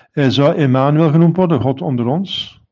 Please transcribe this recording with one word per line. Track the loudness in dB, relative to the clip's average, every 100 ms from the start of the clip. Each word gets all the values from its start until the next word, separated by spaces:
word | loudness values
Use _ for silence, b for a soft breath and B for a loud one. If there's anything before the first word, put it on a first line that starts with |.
| B
Hij | -2 0
zou | 2 2 2
Emmanuel | 0 2 2 2 2
genoemd | 4 2 2
worden, | 0 0
God | -2 -4
onder | -4 -4 -2
ons. | -4 -6 -10 -12 -16 _